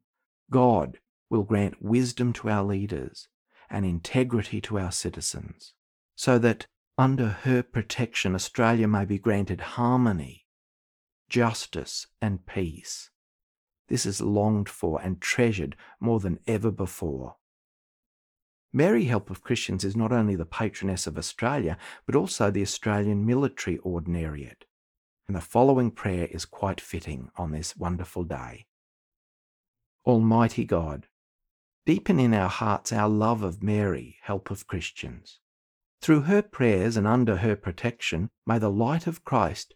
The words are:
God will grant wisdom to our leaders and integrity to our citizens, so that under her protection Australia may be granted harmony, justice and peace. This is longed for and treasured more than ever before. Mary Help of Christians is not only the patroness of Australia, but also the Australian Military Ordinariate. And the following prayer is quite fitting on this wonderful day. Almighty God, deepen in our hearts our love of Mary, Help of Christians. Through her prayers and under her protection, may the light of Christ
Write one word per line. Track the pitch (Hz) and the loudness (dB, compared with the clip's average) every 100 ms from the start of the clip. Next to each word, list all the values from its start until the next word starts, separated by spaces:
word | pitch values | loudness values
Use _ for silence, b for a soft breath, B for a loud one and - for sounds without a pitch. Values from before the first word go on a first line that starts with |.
| _ _ _ _ _ | _ _ _ _ _
God | 131 123 107 67 - _ _ _ | 4 6 4 2 -6 _ _ _
will | 113 | 0
grant | 104 104 101 - | 2 2 0 -2
wisdom | 101 120 123 120 123 | 0 2 2 0 0
to | 117 110 | 0 -2
our | 104 | 0
leaders | 98 98 98 82 65 - - _ _ b b | 0 -2 -2 -6 -8 -12 -20 _ _ b b
and | 101 95 | -2 -2
integrity | 85 - 131 123 120 - 107 | -2 -2 0 2 0 -2 -6
to | - 104 | -4 -4
our | 92 | -4
citizens, | - - 82 - - - - - _ _ _ _ - | -4 -6 -6 -8 -8 -12 -16 -20 _ _ _ _ -4
so | - 123 | 4 6
that | 117 110 - _ _ - | 6 2 -4 _ _ 2
under | 131 135 113 | 2 4 0
her | 98 135 127 | 0 2 2
protection | 123 120 107 - 117 - 98 | 0 -4 -6 -4 -4 -2 -2
Australia | 92 - - 113 117 107 | -2 -4 2 4 4 4
may | 107 | 2
be | 98 101 | 0 0
granted | 113 101 98 90 | 0 0 0 -4
harmony, | - - 120 127 120 90 65 - _ _ _ _ _ _ _ _ _ | -6 -2 2 4 4 0 -4 -12 _ _ _ _ _ _ _ _ _
justice | 123 117 110 - 85 67 - - _ | 2 2 0 -6 -10 -10 -10 -12 _
and | 110 92 | -4 -2
peace. | - 101 87 71 - - - _ _ _ _ _ _ _ _ | -6 -4 -4 -6 -12 -14 -16 _ _ _ _ _ _ _ _
This | 120 - | -2 -2
is | 101 | -2
longed | - 104 107 104 101 | 0 2 2 2 0
for | - 90 78 | -4 -4 -2
and | 92 90 | -4 -6
treasured | - - 117 98 69 - B B | -4 0 2 0 -4 -8 B B
more | 117 113 | 0 0
than | 95 82 - | 0 -4 -2
ever | 110 110 | -2 -2
before. | 87 92 - 85 67 64 - _ _ _ _ _ _ _ _ _ _ _ _ _ | -2 -6 -6 -6 -6 -10 -16 _ _ _ _ _ _ _ _ _ _ _ _ _
Mary | 127 170 226 | 0 4 4
Help | 151 110 - | 2 0 -2
of | - | -12
Christians | - 120 - 95 | -4 -4 -2 -4
is | 98 | -2
not | 104 110 | -2 0
only | 120 107 92 | 2 2 0
the | 82 | -4
patroness | - 110 - 95 92 - | -4 -4 -2 -4 -4 -4
of | 78 | -6
Australia, | 82 - 117 139 87 80 B B - | -8 -4 -2 0 -2 -4 B B 0
but | |
also | 139 185 - 104 | 0 0 0 0
the | 101 | 2
Australian | 98 - 110 104 104 101 110 | -2 -2 -2 0 2 0 2
Military | 123 139 - - 82 | 2 0 -2 -4 -4
Ordinariate. | 92 85 82 85 80 73 64 - _ _ _ _ _ _ - | -4 -4 -2 -4 -4 -6 -12 -18 _ _ _ _ _ _ -8
And | 95 | -8
the | |
following | - 117 135 131 120 | 0 4 6 6 2
prayer | - 104 90 85 | 0 -2 -2 -2
is | 85 - | -6 -12
quite | - 98 90 | -6 -4 -4
fitting | - 82 82 69 64 - | -8 -8 -8 -10 -12 -8
on | 85 | -6
this | 78 82 - | -6 -8 -6
wonderful | 87 87 - 92 | -4 -4 -6 -6
day. | 87 67 60 58 - _ _ _ _ _ _ _ _ _ _ _ _ _ - | -6 -8 -10 -16 -20 _ _ _ _ _ _ _ _ _ _ _ _ _ 2
Almighty | 117 113 113 113 - | 4 6 6 4 2
God, | 113 87 80 71 - _ _ _ _ _ _ _ | 0 0 0 -6 -12 _ _ _ _ _ _ _
deepen | - 190 - 175 | 0 0 2 4
in | 123 | 4
our | 107 92 | 4 2
hearts | - 110 101 - | 0 0 0 -2
our | 110 104 | 0 2
love | 107 110 117 | 2 2 0
of | 98 92 | -2 -4
Mary, | 104 104 101 76 - - | -2 0 0 -2 -6 -16
Help | - 98 - | -8 -6 -6
of | 98 - | -12 -8
Christians. | 92 80 - - 62 - - _ _ _ _ _ _ | -8 -8 -10 -12 -14 -18 -20 _ _ _ _ _ _
Through | - 151 | 4 4
her | 147 202 | 6 2
prayers | 208 - 123 98 104 113 | 2 0 2 4 2 2
and | 101 | 2
under | 123 117 92 | 4 4 2
her | 110 | 0
protection, | 101 - 85 117 - - 80 104 - - | 0 -4 -4 -6 -4 -4 -4 -4 -6 -2
may | 117 | 0
the | 107 | 2
light | 98 117 160 170 | 0 0 0 -4
of | 165 - | -8 -2
Christ | 127 85 - - | 0 0 -2 -12